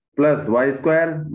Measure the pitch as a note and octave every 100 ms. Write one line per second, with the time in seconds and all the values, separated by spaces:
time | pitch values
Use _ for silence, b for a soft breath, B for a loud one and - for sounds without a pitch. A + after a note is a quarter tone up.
0 | _ - D3 C#3+ - A#2+ C#3 C3+ D#3 D#3+
1 | E3 D#3 D3+